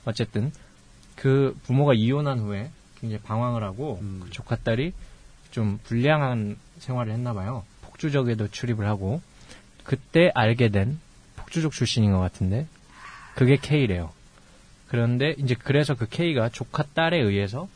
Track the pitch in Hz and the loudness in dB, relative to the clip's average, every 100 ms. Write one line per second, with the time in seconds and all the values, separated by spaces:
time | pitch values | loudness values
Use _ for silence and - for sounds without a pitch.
0 | - 110 113 107 131 - - - - - | -6 -4 -2 -2 -2 -6 -20 -20 -20 -20
1 | - - 135 135 135 - - 127 143 120 | -20 -2 2 4 2 -2 0 2 4 4
2 | 113 143 143 127 104 101 131 - - - | 4 2 0 -2 -4 -6 -8 -14 -20 -12
3 | 117 107 - 110 123 120 104 101 147 92 | -8 -8 -4 -2 -2 -2 -4 -6 -8 -6
4 | 101 95 87 87 - 147 - 113 160 - | -8 -10 -12 -14 -6 -4 0 0 -2 -6
5 | - - - - - - 107 104 - 117 | -16 -20 -20 -20 -10 -2 -2 -2 -4 0
6 | 135 156 139 117 104 107 - 170 - 127 | 4 2 2 -2 -4 -8 -16 -16 -6 -4
7 | 113 110 123 104 95 127 - - - - | -4 -4 -4 -4 -6 -8 -12 -20 -20 -6
8 | 160 143 120 110 104 - 120 110 104 104 | -2 0 0 0 -4 -4 -4 -2 0 0
9 | 98 151 - - - - - - - 139 | -2 -4 -8 -20 -20 -20 -20 -20 -4 -4
10 | - 160 175 - 110 117 117 101 101 156 | 0 4 4 4 2 4 4 4 0 -4
11 | - - - - - 170 156 - 123 123 | -10 -20 -20 -16 -8 -2 -2 -2 0 2
12 | 104 95 92 - 92 104 156 - - - | 4 4 0 0 -2 -2 -4 -12 -20 -20
13 | - - - - 127 139 - 151 123 87 | -20 -20 -16 2 4 4 2 2 2 0
14 | 82 - - - - - - - - 120 | -4 -12 -20 -20 -20 -20 -20 -20 -4 0
15 | 117 123 143 156 135 123 - 139 - 135 | 2 2 0 0 -2 -2 2 2 2 -2
16 | 113 - 170 139 113 - 120 - - - | -2 -2 0 2 0 -4 -8 -6 -4 0
17 | 165 170 110 101 101 120 185 | 2 2 2 2 -2 -4 -10